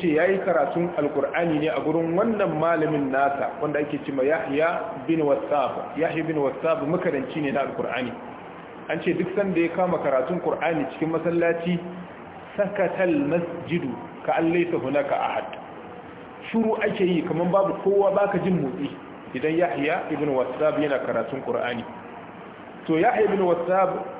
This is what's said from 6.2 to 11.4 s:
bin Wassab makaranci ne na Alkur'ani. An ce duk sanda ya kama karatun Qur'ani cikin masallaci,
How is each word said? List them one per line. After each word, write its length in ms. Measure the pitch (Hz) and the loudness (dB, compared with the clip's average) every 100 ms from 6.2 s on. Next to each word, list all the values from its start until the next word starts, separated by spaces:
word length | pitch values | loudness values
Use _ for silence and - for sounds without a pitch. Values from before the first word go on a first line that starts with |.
bin 120 | 156 156 | -2 0
Wassab 480 | 139 123 165 160 143 | 0 0 0 0 0
makaranci 480 | 175 180 143 127 160 | 0 0 0 -2 -2
ne 100 | 143 | -2
na 80 | 139 131 | 0 -2
Alkur'ani. 420 | 123 117 117 123 104 - - - - - - - | -2 -4 -2 -4 -6 -12 -14 -14 -16 -16 -12 -6
An 80 | 160 | -2
ce 100 | 185 | 0
duk 160 | 156 180 - | 0 0 0
sanda 240 | 196 170 | 0 2
ya 80 | 165 175 | 2 2
kama 220 | 185 170 | 0 2
karatun 420 | 151 131 127 180 | 2 2 2 -2
Qur'ani 460 | 165 - 156 160 135 - | -2 0 0 0 -2 -2
cikin 140 | 160 | -2
masallaci, 680 | 160 170 170 | 0 0 2